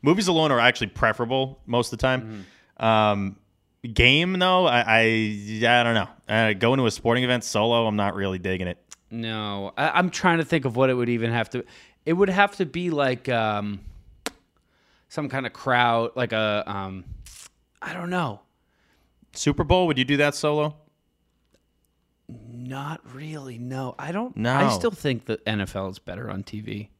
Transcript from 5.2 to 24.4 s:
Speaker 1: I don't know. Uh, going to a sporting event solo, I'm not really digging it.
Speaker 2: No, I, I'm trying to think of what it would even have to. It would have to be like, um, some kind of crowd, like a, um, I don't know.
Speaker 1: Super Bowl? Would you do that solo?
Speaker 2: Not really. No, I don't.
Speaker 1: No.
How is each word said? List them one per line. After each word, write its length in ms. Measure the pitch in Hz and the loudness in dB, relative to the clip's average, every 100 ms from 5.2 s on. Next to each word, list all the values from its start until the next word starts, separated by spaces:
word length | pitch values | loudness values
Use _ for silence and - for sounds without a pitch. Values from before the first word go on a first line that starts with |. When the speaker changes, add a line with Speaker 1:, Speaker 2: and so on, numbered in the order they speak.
| 110 104 101 110 117 120 | 0 -4 -8 0 4 4
Speaker 1:
I 40 | |
don't 100 | 120 | 4
know. 140 | 113 92 - - | 2 -2 -10 -2
Uh, 260 | 110 110 | 2 2
going 240 | 101 117 135 | 2 2 4
to 60 | 120 | 2
a 60 | |
sporting 320 | - 117 117 | 0 0 2
event 220 | 127 123 - | 2 0 -2
solo, 400 | 107 113 117 110 | 0 2 2 2
I'm 80 | 104 | 0
not 200 | 101 95 | -2 -2
really 220 | 98 95 | -4 -4
digging 300 | 92 92 90 | -4 -4 -4
it. 100 | 85 _ - _ | -8 _ -20 _
Speaker 2:
No, 600 | 113 113 110 107 101 98 - | -10 -8 -6 -6 -8 -10 -4
I, 140 | 143 | -2
I'm 180 | - 180 | 0 -2
trying 300 | - 185 170 | 0 2 2
to 60 | 156 | 0
think 200 | 160 131 | -2 -2
of 100 | 117 | 0
what 140 | 131 | 2
it 40 | |
would 160 | 127 120 | 2 0
even 220 | 120 117 | 0 0
have 180 | 117 113 | -2 -2
to. 120 | 127 - - - _ - | -6 -10 -18 -20 _ -4
It 80 | |
would 160 | 170 196 | 2 2
have 280 | 185 202 - | 4 2 0
to 80 | 170 | -6
be 240 | 156 180 | -4 -2
like, 400 | 151 135 127 - | 0 0 0 -2
um, 500 | 120 110 104 104 98 - - - - - - _ _ _ _ _ _ _ | 0 0 -2 -4 -8 -14 -20 -20 -14 -14 -14 _ _ _ _ _ _ _
some 220 | - 143 | -8 -6
kind 160 | 131 127 | -6 -6
of 60 | |
crowd, 580 | - - 123 123 117 113 - | -6 0 4 4 4 0 -2
like 180 | 123 | -2
a, 300 | 110 107 104 - | 0 0 0 -2
um, 380 | 101 95 95 - - - - - _ _ _ | -8 -8 -10 -14 -18 -18 -20 -20 _ _ _
I 120 | - | -12
don't 160 | 175 175 | -10 -4
know. 320 | 180 151 98 _ _ _ _ _ _ _ _ _ | -2 -2 -6 _ _ _ _ _ _ _ _ _
Speaker 1:
Super 300 | - - 143 | -4 -2 0
Bowl? 240 | 156 180 175 | 2 4 4
Would 100 | 135 | 0
you 80 | 127 | 0
do 120 | 143 | 2
that 180 | 147 143 | 0 0
solo? 400 | 151 151 151 151 _ _ _ _ _ _ _ _ _ _ _ _ _ _ - | 0 0 -2 -6 _ _ _ _ _ _ _ _ _ _ _ _ _ _ -20
Speaker 2:
Not 760 | 120 113 117 123 135 143 160 - 131 | -20 -18 -16 -12 -10 -10 -12 -14 -16
really. 420 | 156 156 135 117 | -12 -12 -12 -12
No, 380 | 123 131 127 - | -8 -6 -8 -10
I 140 | 139 | -8
don't. 240 | 185 247 | -6 -6
Speaker 1:
No. 160 | - | -4